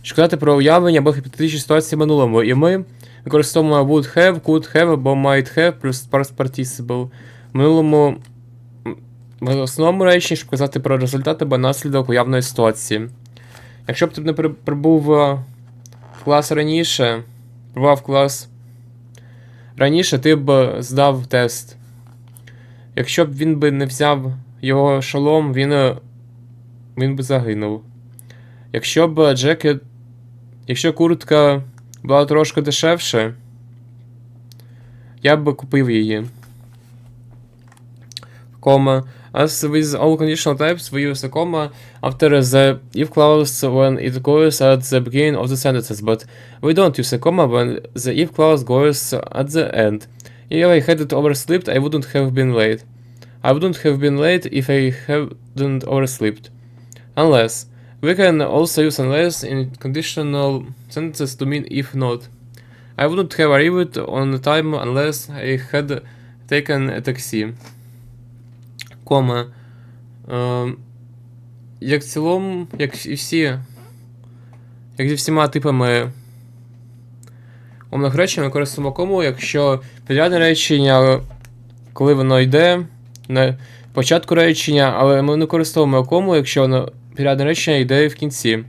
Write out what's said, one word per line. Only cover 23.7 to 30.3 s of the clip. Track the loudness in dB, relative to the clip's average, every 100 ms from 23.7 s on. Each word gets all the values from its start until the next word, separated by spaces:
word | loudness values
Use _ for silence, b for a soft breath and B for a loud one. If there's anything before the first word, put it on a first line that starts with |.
не | 0 -4
взяв | 0 0 0 -2 -10 -14 -8
його | -2 2 2 0
шолом, | -2 -2 2 2 0
він, | -2 0
е, | 2 0 -2 -14 -20 -20 -20 -20 -20 -20 -20 -14 -4
він | -4 -4
би |
загинув. | -2 -2 -2 -4 -4 -8 -12 -20 -20 B B B B B B
Якщо | -8 -2 0 0
б, | 4
е, | 2 2
джекет, | 0 0 0 -2 -8 -20 -20 -20 -20